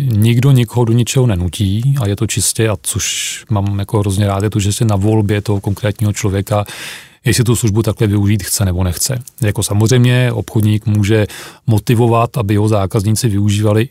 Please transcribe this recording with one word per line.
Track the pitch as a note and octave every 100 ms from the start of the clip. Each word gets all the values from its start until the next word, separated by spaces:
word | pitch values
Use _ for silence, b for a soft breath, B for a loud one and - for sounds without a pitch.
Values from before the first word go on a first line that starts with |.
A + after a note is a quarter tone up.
| C#3
nikdo | G#2 A2 A#2+ C#3
nikoho | C3 A#2+ A#2+ A#2
do |
ničeho | A#2 A2+ C#3 B2
nenutí | F#2 F2+ - G2 G#2 C3 C#3
a | G2+
je | G2+
to | A2
čistě, | - - - A2
a | G2
což | - - - - - - -
mám | G#2 G2 G2+
jako | G2+ G#2+
hrozně | G2+ F#2+ G#2
rád, | G2
je | G#2
to, | G#2+
že | F#2+
si | G2 A#2
na | G2+
volbě | G#2 A2 G2+ G#2
toho | G2+ G2+
konkrétního | G#2 G2 G#2+ - G#2
člověka, | G2+ G#2 G2 G2 G#2 G#2 B B B B B -
jestli | A2
tu | A#2 A2+
službu | A2+ G2+
takhle | G#2+ G#2 A2
využít | G#2 G2+ G#2
chce | - - G2
nebo | F2
nechce. | F#2 E2 - A#2+ - -
Jako | G#2+ G#2+
samozřejmě | G2+ G2+ G#2+ B2+ B2 B2 B2
obchodník | A2+ G2+ A#2 G#2+ G#2+ A2
může | G#2+ G2+ A2 G#2 B B B -
motivovat, | G#2+ - A#2 A#2+ A#2 A#2 -
aby | G#2
jeho | G#2 G#2+
zákazníci | G#2+ F#2+ A2+ G2+ G#2+ A#2+
využívali | G2+ G#2 G2+ G#2+ G#2+ B2